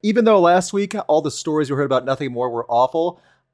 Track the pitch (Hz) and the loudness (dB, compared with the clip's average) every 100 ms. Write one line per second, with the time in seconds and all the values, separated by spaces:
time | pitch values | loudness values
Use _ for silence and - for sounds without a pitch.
0 | 208 220 226 208 170 180 180 202 202 214 | 2 2 4 6 6 4 2 -4 -4 -6
1 | - 151 151 - - 156 139 139 139 131 | 0 0 0 -8 -4 -2 -2 -2 0 -2
2 | 127 131 139 120 123 117 113 120 127 165 | -2 -6 -6 -4 -4 -4 -2 0 2 0
3 | 175 175 _ _ _ | -4 -6 _ _ _